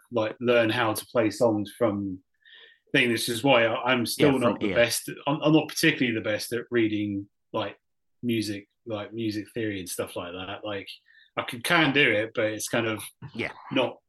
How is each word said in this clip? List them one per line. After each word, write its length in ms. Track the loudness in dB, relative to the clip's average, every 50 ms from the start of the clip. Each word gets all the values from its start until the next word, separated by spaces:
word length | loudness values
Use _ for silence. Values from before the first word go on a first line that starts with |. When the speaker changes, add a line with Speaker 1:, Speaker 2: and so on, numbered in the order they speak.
| -10 _
Speaker 1:
like, 240 | -2 -2 -2 -2 -4 -2
learn 300 | 2 4 4 6 4 4
how 220 | 2 2 0 0
to 140 | 0 -4 -8
play 240 | -2 0 2 2 2
songs 420 | 2 2 2 2 4 0 -2 -6 -2 0
from 400 | 0 0 0 -2 -4 -6 -8 -10 -14 _ _ _ _ -20 -20 -20 -20 -20 _ _ _ _
thing. 180 | 2 2 2 2
This 180 | 0 0 -2 -4
is 140 | -4 0
why 220 | 4 4 6 6 6
I, 280 | 4 2 0 0 0
I'm 140 | 0 0 0
still 260 | -2 2 4 4 4
Speaker 2:
Yeah, 60 | 4 4
Speaker 1:
not 200 | 2 0 0 0
Speaker 2:
from 20 |
Speaker 1:
the 80 | -2 0
Speaker 2:
ear. 60 | 4
Speaker 1:
best. 340 | 4 4 2 2 -4 -6 -8 -12 -6 -4
I'm, 140 | -4 -2 0
I'm 100 | 4 4
not 160 | 4 4 4 2
particularly 460 | -2 2 2 2 2 2 0 0 0
the 60 | -2
best 320 | -2 -2 -4 -4 -4 -6
at 120 | -6 -6 -6 -2
reading, 560 | 0 2 2 2 0 -2 -2 -2 -4 -6 -8 -10 _ _ _ _
like, 240 | -6 -6 -6 -6 -10 _ _ _ _ _ _ _ _ _
music, 460 | -4 -2 -2 0 -2 -4 -6 -8 -12 _ _ _ _
like, 260 | -8 -8 -8 -8 -8
music 340 | -8 -6 -4 -4 -4 -4 -8 -8 _
theory 240 | -6 -6 -4 -6 -6
and 100 | -8 -8
stuff 280 | -8 -8 -8 -8 -8
like 160 | -10 -10 -10
that. 280 | -10 -10 -10 -10 -12 -10 -8
Like, 240 | -8 -8 -8 -10 -12 -18 -20 _ _ _ _ _ _ _
I 60 | -8
can, 180 | -8 -6 -10 -6
can 300 | 0 2 4 4 4 4
do 180 | 4 4 4 4
it, 200 | 4 2 -2 -2 -2
but 120 | -2 -2
it's 220 | -2 -2 -6 -6 -2
kind 180 | -2 -2 0
of 160 | -2 -4 -6 -8 -14 -18 _ -18 -12 -8
Speaker 2:
Yeah. 180 | -8 -8 -8 -8 -14 -14 -4
Speaker 1:
not 240 | -2 0 0 0 -4 -10 _